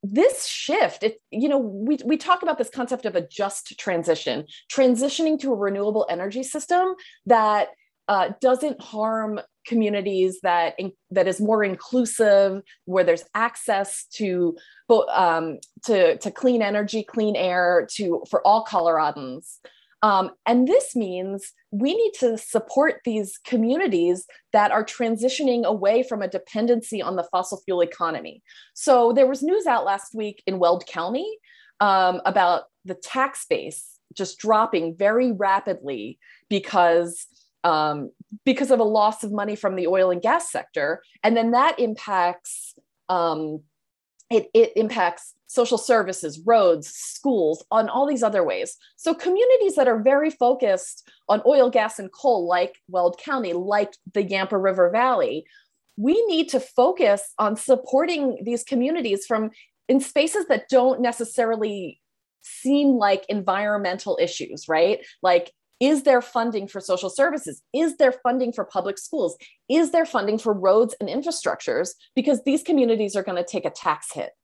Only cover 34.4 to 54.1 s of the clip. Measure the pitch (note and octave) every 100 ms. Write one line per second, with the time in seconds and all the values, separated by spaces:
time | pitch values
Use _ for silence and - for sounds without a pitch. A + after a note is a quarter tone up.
34.4 | G#3+ G#3+ A3+ G3 E3 E3 G3+ A3+ B3+ G3+
35.4 | G3 G3 G3+ F3+ C#3 B2+ G#2+ C#3 _ -
36.4 | _ G3+ G3 G3+ F3 E3+ E3+ E3+ - _
37.4 | _ _ E3+ D#3 D3+ D3 C3+ _ - G#3
38.4 | - C4 C#4+ B3 A3 G#3+ G#3 G#3+ G#3+ G#3
39.4 | G3+ G#3+ G3+ F#3 E3+ F#3+ F#3 F3 A3 E4
40.4 | E4+ - - - C#3+ E3 _ _ G#3 A3+
41.4 | A3+ A#3+ D4 - A#3 G#3+ - F#3+ F3 F3+
42.4 | - - - - _ _ _ F#3 E3+ D#3
43.4 | D#3 D#3 _ _ _ _ _ _ _ A#3
44.4 | - A3 A3+ - A3 A#3 F3 E3+ - _
45.4 | _ - A#3 A#3 - A#3 F#3 F#3 D#3+ D3
46.4 | F3 A#3 F#3+ E3 D3 - - - C#4+ A#3
47.4 | D#3+ D#3+ - A3 G#3+ A#3+ C#4+ C4+ A3+ G3+
48.4 | E3 F#2 F#2+ - _ _ - E4 E4 F#4+
49.4 | B4 B4+ G4+ D4+ C4 A3+ A3 C#4 D4+ D4+
50.4 | B3 C4 A3+ F#3 - - _ _ - G#3+
51.4 | A3 C#4+ B3 B3 G#3+ - F#3+ - C#4 A3+
52.4 | E3+ F3+ F3+ - _ F3+ F3 F3 - C#4
53.4 | G3+ F3 F3+ G#3 G3+ - -